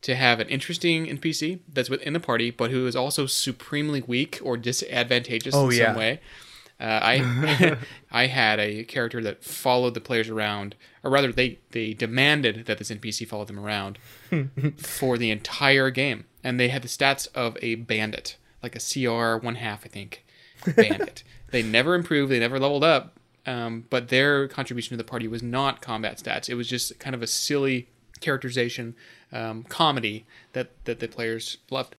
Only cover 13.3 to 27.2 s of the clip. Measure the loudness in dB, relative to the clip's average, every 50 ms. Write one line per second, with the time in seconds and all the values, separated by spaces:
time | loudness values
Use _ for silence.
13.3 | -8 -8 -8 -8 -10 -10 -6 -4 -4 -4 -4 -6 -10 -12 -16 -20 -20 -20 -8 -4
14.3 | -2 -2 -2 -2 -4 -2 -2 -2 -2 -4 -12 -10 -6 -2 0 0 2 2 2 0
15.3 | 0 -2 -4 -8 -4 2 4 6 6 6 6 4 2 2 0 0 -2 -4 -8 _
16.3 | _ _ -4 -2 2 2 2 2 2 -2 -4 -6 -2 2 4 4 4 2 -2 -8
17.3 | _ -2 -2 -2 -2 -4 -2 -2 -2 -2 -2 -2 0 0 0 -2 -4 -8 -10 -10
18.3 | -14 _ _ _ _ -12 -12 -12 -10 -8 -6 -6 -2 0 0 0 2 2 2 2
19.3 | 2 0 -2 -4 -6 -4 -6 -6 -6 -8 -10 -14 -12 -12 -12 -12 -14 -18 _ _
20.3 | _ -20 -20 -20 _ -6 -4 2 6 6 6 6 4 -2 -2 -6 -6 -16 -20 -20
21.3 | -20 -20 -14 -4 -2 -2 0 4 4 4 4 4 2 2 2 2 2 2 4 4
22.3 | 2 2 2 2 0 2 2 2 2 4 4 4 4 4 2 -2 _ _ _ _
23.3 | _ _ _ -8 -6 -4 -6 -6 -8 -8 -8 _ -2 -2 0 2 2 4 4 4
24.3 | 4 2 0 -2 -4 -8 -6 -6 -6 -8 -6 -6 -6 -8 -8 -6 -6 -6 -4 -4
25.3 | -6 -6 -6 -4 -2 0 0 0 -2 -4 -6 -6 -6 -4 -4 -6 -6 -6 -6 -4
26.3 | -4 -4 -4 -6 -6 -6 -4 -4 -4 -4 -4 -6 -6 _ -10 -8 -6 -6